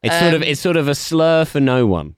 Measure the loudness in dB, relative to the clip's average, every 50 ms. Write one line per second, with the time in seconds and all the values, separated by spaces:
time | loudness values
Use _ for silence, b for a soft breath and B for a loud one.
0 | -2 0 0 2 2 2 2 0 0 -2 -4 -2 -2 -2 0 0 0 0 -2 -4
1 | -6 -4 0 2 2 4 4 2 0 0 0 0 0 2 2 2 2 2 0 -2
2 | -4 -8 -14